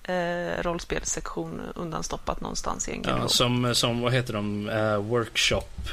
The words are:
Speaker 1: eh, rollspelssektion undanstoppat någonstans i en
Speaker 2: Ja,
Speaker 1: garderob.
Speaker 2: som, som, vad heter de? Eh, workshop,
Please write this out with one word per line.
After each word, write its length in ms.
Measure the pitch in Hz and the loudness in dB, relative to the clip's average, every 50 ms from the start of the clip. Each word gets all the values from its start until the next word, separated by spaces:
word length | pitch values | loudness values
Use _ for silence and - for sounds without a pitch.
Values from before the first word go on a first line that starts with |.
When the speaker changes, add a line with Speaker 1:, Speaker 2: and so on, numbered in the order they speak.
| - | -6
Speaker 1:
eh, 580 | - 180 180 175 170 175 175 175 170 170 170 | -4 -2 0 0 0 -2 -2 -2 -2 -2 -2
rollspelssektion 1000 | 175 175 170 175 - - 160 156 - - - 165 - - - - 165 165 170 - - - - | -2 -2 -2 -4 -4 -4 -4 -2 -2 -2 -4 -4 -4 -6 -6 -6 -6 -4 -6 -8 -8 -8 -8
undanstoppat 680 | - 175 165 160 165 170 - - - - - - - | -8 -6 -6 -6 -6 -4 -4 -6 -6 -4 -4 -4 -2
någonstans 480 | - - - - - - - - - - | -4 -4 -4 -2 -2 -2 -2 -2 -4 -4
i 40 | |
en 100 | - - - | -4 -2 0
Speaker 2:
Ja, 60 | - | 0
Speaker 1:
garderob. 200 | 127 123 120 - | 0 2 2 2
Speaker 2:
som, 440 | - - 127 120 123 123 123 120 117 | 4 4 6 4 4 4 2 2 2
som, 260 | - - 123 117 120 | 4 4 2 2 2
vad 120 | 120 120 | 2 4
heter 200 | 123 127 120 - | 2 2 2 2
de? 360 | 110 104 104 104 104 104 104 104 | -2 0 0 0 0 -2 -2 0
Eh, 280 | 110 107 107 107 107 104 | 0 2 2 4 2 2
workshop, 680 | 101 107 120 120 113 113 - - - - 113 101 - - - - - - | 2 2 2 2 2 2 2 2 4 4 4 2 0 -4 -8 -8 -4 0